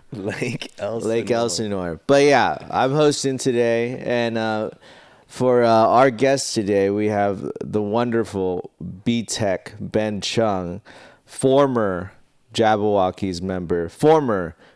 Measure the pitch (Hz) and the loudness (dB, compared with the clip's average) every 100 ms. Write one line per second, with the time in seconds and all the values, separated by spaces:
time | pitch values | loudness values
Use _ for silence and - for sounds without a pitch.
0 | _ 104 95 - 123 113 - - 101 113 | _ -10 -8 -6 -6 -6 -10 -10 -8 -4
1 | 101 113 101 117 117 117 107 98 90 80 | -2 -2 -2 -2 -2 -4 -6 -6 -6 -6
2 | - 139 147 131 95 73 - 92 131 147 | 2 4 6 4 2 -2 -4 0 0 2
3 | 147 147 135 131 135 120 117 117 120 127 | 2 2 -2 -2 0 2 2 0 -2 -4
4 | - 120 117 113 110 107 110 - - - | -4 -2 -2 -2 -2 -2 -4 -8 -20 -20
5 | - _ _ - 127 123 117 113 113 110 | -20 _ _ -2 2 4 6 6 6 6
6 | 135 107 135 139 - - 101 101 98 104 | 4 4 0 0 -2 -2 0 2 2 2
7 | 107 104 101 95 - - - 107 104 113 | 0 0 0 -2 -6 -8 -4 -4 -2 -2
8 | 120 113 101 101 92 90 - - 90 92 | 0 -2 -2 -2 -4 -4 -8 -14 -14 -6
9 | 117 117 101 - 104 90 - - 95 110 | -2 -2 -2 -4 -2 -4 -6 -14 -4 -2
10 | 107 104 - - 110 95 87 92 - - | -2 -4 -4 0 0 0 -4 -10 -14 -20
11 | - _ _ - 131 135 139 120 104 90 | -20 _ _ -2 2 4 4 2 0 -2
12 | 90 - _ _ _ 110 110 110 104 101 | -6 -14 _ _ _ 0 2 2 2 2
13 | 92 - 95 85 95 92 85 87 85 - | 0 -2 -6 -6 -6 -6 -4 -2 -4 0
14 | 151 160 131 101 82 - - | 4 4 2 -2 -4 -10 -20